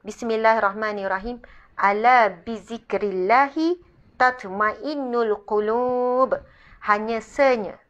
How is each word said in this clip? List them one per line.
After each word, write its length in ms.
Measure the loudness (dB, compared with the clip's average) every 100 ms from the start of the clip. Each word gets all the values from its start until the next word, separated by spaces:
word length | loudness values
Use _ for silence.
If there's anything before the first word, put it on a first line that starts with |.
Bismillahirrahmanirrahim. 1400 | -16 -10 -4 2 4 4 0 -2 -6 -4 -4 -4 -6 -12 -16 -20 _ -2
"Ala 560 | 0 4 4 6 4 0
bizikrillahi 1400 | -10 -12 -10 -14 _ -2 -2 -2 2 2 2 0 -2 -2 _ _ _ _
tatmainnul 1200 | 0 0 -10 -2 -2 -2 -8 -6 -4 -2 -2 -2 -2
qulub." 880 | -2 0 -2 -2 -2 0 0 0 -2 -8 _ -20 -10
Hanya 400 | -2 -2 -2 -6
senya. 560 | -6 2 2 2 -2 -12